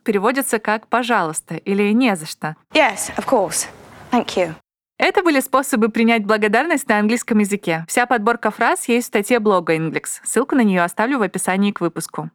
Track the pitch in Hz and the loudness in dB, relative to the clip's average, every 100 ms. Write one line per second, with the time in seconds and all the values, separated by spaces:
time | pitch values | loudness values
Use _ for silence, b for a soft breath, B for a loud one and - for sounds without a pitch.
0 | - 202 214 277 269 220 214 220 - 233 | -4 0 0 -2 -2 -2 -2 -4 -2 -2
1 | 240 220 160 160 - 160 190 196 208 226 | 0 0 -2 -4 -8 -8 -2 0 2 2
2 | 262 180 156 - 156 165 _ 311 254 - | 2 0 -6 -10 -10 -10 _ 2 2 0
3 | - - - 247 175 - - - - - | -8 -6 0 0 0 -2 -6 -12 -20 -20
4 | - 240 - 196 170 160 _ _ _ - | -4 -2 0 -2 -2 -6 _ _ _ -2
5 | 320 403 349 277 262 262 269 240 220 233 | 0 2 2 2 2 0 2 0 0 2
6 | 226 233 202 214 214 220 330 294 - 208 | 2 2 2 0 2 2 2 -2 0 0
7 | 208 240 - 214 196 202 - 165 165 240 | 2 0 0 0 2 -2 -2 -4 -2 -2
8 | 247 240 208 233 214 - 240 359 - 240 | 0 0 0 0 -2 0 0 0 0 0
9 | - 220 202 247 214 185 170 160 160 143 | 0 -2 0 0 2 2 2 0 -2 -4
10 | - - - 220 269 285 214 185 175 - | -8 -10 -4 -2 0 2 4 4 0 0
11 | 254 277 185 190 - 190 202 202 170 165 | -2 0 -2 -2 -2 0 0 0 -4 -6
12 | - - 160 | -10 -10 -12